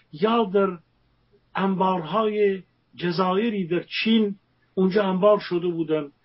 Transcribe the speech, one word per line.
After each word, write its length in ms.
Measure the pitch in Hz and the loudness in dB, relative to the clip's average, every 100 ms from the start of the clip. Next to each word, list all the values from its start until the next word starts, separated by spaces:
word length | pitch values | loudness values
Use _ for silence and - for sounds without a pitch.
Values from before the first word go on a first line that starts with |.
| _ | _
یا 320 | 151 214 233 | -4 0 0
در 340 | 202 196 190 170 _ _ _ _ _ _ _ - | 0 0 0 -2 _ _ _ _ _ _ _ -4
انبارهای 1080 | 196 185 190 185 156 208 214 208 202 190 - _ _ 123 | -2 0 0 0 -2 -2 -2 0 0 -2 -10 _ _ -6
جزایری 720 | 175 165 185 190 233 202 165 | -4 0 0 0 0 -2 -2
در 160 | 175 - - | -4 -4 -4
چین 320 | 220 226 208 202 _ _ _ | 2 2 2 -4 _ _ _
اونجا 300 | 196 190 208 | 0 2 2
انبار 360 | 190 185 208 208 | 0 2 4 4
شده 280 | - 175 175 | 0 -2 -2
بودن، 440 | 165 156 156 143 _ | -2 -2 -2 -4 _